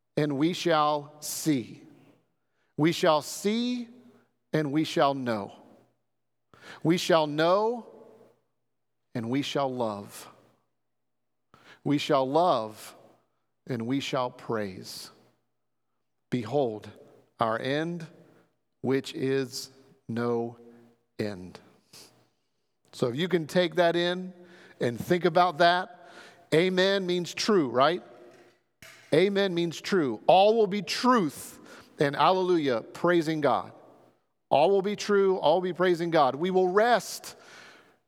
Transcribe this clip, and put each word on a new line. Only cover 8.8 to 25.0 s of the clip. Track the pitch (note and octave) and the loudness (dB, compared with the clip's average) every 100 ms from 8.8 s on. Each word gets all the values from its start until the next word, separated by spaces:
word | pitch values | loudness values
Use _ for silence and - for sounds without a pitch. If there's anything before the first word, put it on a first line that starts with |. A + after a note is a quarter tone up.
| _ _ _ | _ _ _
and | B2+ A2+ | -10 -6
we | C3+ | -6
shall | C#3+ C#3+ C#3 | -4 -4 -4
love. | B2+ A2+ G2+ G2+ - - - _ _ _ _ _ _ _ _ _ _ _ _ - - | -4 -6 -6 -12 -18 -20 -20 _ _ _ _ _ _ _ _ _ _ _ _ -20 -10
We | C#3+ C#3+ | -4 -2
shall | - C#3+ C3 | 0 0 2
love | D3+ F3+ C3+ A2 G#2+ - - - _ _ _ _ _ - | 2 2 2 -2 -12 -20 -20 -20 _ _ _ _ _ -10
and | B2 A#2 | -8 -4
we | C#3 | -4
shall | C3 C#3 B2 | -4 -4 -4
praise. | - - A2+ G#2 F#2+ A#2 - - - _ _ _ _ _ _ _ _ _ _ - | -8 -6 -4 -6 -10 -16 -16 -18 -20 _ _ _ _ _ _ _ _ _ _ -8
Behold, | B2+ G#2+ C#3+ B2+ G#2+ G#2 - - _ _ - | -6 -2 -2 -2 -4 -12 -20 -20 _ _ -4
our | A2+ A2+ | -2 -2
end, | C3 C#3+ E3 F3 D#3+ - - _ _ _ _ _ | -2 -4 -4 -8 -14 -20 -20 _ _ _ _ _
which | A#2 C3+ C3+ | -4 -2 -4
is | - C3+ C3+ B2+ A#2+ - - _ _ - | -6 -4 -2 -4 -8 -16 -18 _ _ -10
no | A#2 A#2+ A#2 A#2 A#2+ - - - _ _ - | -6 -2 -2 -4 -10 -20 -20 -20 _ _ -10
end." | G#2+ G2 F2+ F2 - _ _ - - _ _ _ _ _ _ _ _ | -8 -10 -14 -18 -20 _ _ -20 -20 _ _ _ _ _ _ _ _
So | - C3 | -4 -4
if | A#2+ | -2
you | F3+ | -2
can | F3 D3+ | -2 -2
take | F#3 F3 | 0 0
that | D#3+ E3+ | 2 2
in | E3+ F3 F3+ F#3 - - - - - | 2 -2 -4 -8 -16 -20 -20 -20 -6
and | B2 | -4
think | A#2 | -4